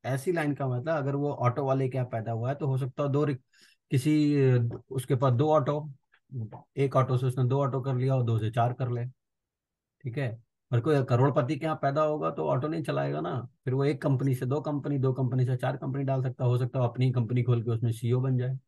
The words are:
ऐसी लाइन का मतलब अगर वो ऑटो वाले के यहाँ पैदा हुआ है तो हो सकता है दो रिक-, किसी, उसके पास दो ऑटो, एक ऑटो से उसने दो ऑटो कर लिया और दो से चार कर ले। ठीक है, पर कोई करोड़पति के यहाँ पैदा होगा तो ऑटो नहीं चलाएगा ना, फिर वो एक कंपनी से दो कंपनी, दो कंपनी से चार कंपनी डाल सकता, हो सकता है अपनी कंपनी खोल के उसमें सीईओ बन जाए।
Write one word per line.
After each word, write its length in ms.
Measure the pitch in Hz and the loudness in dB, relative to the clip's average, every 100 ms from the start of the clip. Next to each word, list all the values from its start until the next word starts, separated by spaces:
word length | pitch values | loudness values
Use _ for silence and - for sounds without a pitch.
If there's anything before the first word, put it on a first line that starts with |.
ऐसी 280 | - 135 185 | -2 -4 0
लाइन 220 | 170 151 | 0 0
का 140 | 135 135 | -2 -2
मतलब 260 | 123 127 | -2 -2
अगर 200 | 160 135 | -2 0
वो 180 | 139 143 | -2 -2
ऑटो 320 | 139 123 120 | 0 0 0
वाले 240 | 139 135 131 | 0 0 0
के 100 | 131 | -2
यहाँ 100 | 123 | -4
पैदा 240 | 117 110 | -4 -4
हुआ 160 | 113 120 | -4 -4
है 60 | |
तो 120 | - 143 | -2 -2
हो 120 | 131 | -2
सकता 240 | 135 - | -4 -4
है 60 | 143 | 0
दो 160 | 139 | 2
रिक-, 180 | 147 131 _ _ - _ _ | 0 -2 _ _ -20 _ _
किसी, 520 | 139 156 151 147 147 131 127 120 - _ | 0 2 4 4 4 4 4 2 -4 _
उसके 240 | 139 - | -10 -2
पास 180 | 131 135 | 2 2
दो 180 | 120 151 | 4 4
ऑटो, 420 | 151 135 147 151 135 _ _ _ 131 107 - - - | 4 2 -2 -6 -14 _ _ _ -10 -10 -12 -14 -2
एक 200 | 139 131 | 2 4
ऑटो 220 | 127 127 | 4 2
से 80 | 131 | 0
उसने 180 | 123 | 0
दो 160 | 123 139 | 2 2
ऑटो 200 | 139 135 | 0 -2
कर 140 | 127 | -2
लिया 200 | 127 131 | -2 0
और 80 | 131 | 2
दो 160 | 117 113 | 2 0
से 120 | 110 | 0
चार 220 | 113 120 | 0 0
कर 180 | 120 123 | 0 -4
ले। 140 | 120 123 - _ _ _ _ _ _ _ _ | -4 -6 -10 _ _ _ _ _ _ _ _
ठीक 160 | 131 117 | -8 -4
है, 240 | 131 113 _ _ _ | -6 -6 _ _ _
पर 100 | 120 | 0
कोई 240 | 156 147 | 4 2
करोड़पति 520 | 127 117 139 147 127 151 | 4 4 4 4 0 -2
के 100 | 160 | -4
यहाँ 120 | 156 | -2
पैदा 200 | 139 143 | -2 2
होगा 280 | 156 151 160 | 0 0 -4
तो 160 | 156 151 | -4 -2
ऑटो 220 | 135 151 | 0 0
नहीं 140 | 165 | -4
चलाएगा 380 | 143 139 139 143 | -2 -2 -2 -4
ना, 280 | 170 147 123 _ | -4 -6 -8 _
फिर 100 | - | -4
वो 100 | 131 | 0
एक 180 | 139 139 | 0 0
कंपनी 320 | 151 131 135 | 0 0 0
से 120 | 131 131 | 0 0
दो 140 | 147 | -2
कंपनी, 380 | 151 147 143 139 | -2 -4 -2 0
दो 140 | 131 | 0
कंपनी 340 | 131 127 127 123 | 0 0 0 0
से 100 | 127 | 0
चार 200 | 131 135 | -2 -4
कंपनी 280 | 139 135 | -6 -4
डाल 180 | 135 135 | -2 -2
सकता, 220 | 127 - | -2 -2
हो 140 | 120 123 | 0 2
सकता 200 | 123 139 | 0 0
है 60 | |
अपनी 280 | 120 123 127 | -2 2 0
कंपनी 300 | 127 113 123 | 2 0 0
खोल 200 | 117 120 | 2 2
के 80 | 113 | 0
उसमें 220 | 113 117 | -2 -2
सीईओ 280 | 110 117 127 | -2 -2 0
बन 180 | 135 127 | 0 0
जाए। 200 | 123 131 | -2 -6